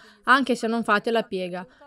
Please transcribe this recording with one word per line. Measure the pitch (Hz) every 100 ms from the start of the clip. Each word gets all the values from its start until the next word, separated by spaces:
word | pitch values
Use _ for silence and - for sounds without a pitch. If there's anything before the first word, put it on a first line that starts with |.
| - -
anche | - 262 269 233
se | 226
non | 233
fate | 226 208 220
la | 233
piega. | - 190 185 180 180 _